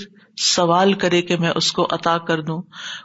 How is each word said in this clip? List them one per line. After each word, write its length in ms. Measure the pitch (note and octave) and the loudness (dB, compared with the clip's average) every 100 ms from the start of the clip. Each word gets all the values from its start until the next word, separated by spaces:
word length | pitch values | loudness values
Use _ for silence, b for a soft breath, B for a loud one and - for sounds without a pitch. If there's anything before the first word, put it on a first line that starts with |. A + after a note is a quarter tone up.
| G3+ b b - | -4 b b -4
سوال 560 | - - E3+ F3 G3 | -2 2 2 4 4
کرے 280 | G3 F#3 F3 | 4 2 2
کہ 160 | F3 F3 | 0 0
میں 140 | E3+ D#3+ | 0 0
اس 160 | - | -2
کو 160 | - - | 0 -2
عطا 260 | E3 E3+ E3 | 0 0 -2
کر 240 | E3+ D#3+ | 0 -2
دوں؟ 200 | D#3 D#3+ - B B B | -2 -8 -8 B B B